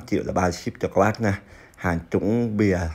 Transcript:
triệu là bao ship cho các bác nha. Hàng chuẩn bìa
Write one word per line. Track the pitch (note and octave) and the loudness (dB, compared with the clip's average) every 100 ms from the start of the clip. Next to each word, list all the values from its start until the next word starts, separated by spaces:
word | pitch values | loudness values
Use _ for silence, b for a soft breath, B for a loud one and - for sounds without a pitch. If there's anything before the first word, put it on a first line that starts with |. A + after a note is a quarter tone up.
| - | -2
triệu | G#2 - | -2 0
là | |
bao | F2+ F#2 | 0 0
ship | F2 - - | -2 -8 -6
cho | F2+ - | -2 2
các | |
bác | G2+ G#2+ | 2 2
nha. | A2 G2 B B B - | 0 -2 B B B -6
Hàng | F#2 E2+ - | -2 -2 -2
chuẩn | F#2+ F2 A#2 A#2+ G#2 | -2 0 0 0 2
bìa | G#2 F2+ E2 | 2 2 -2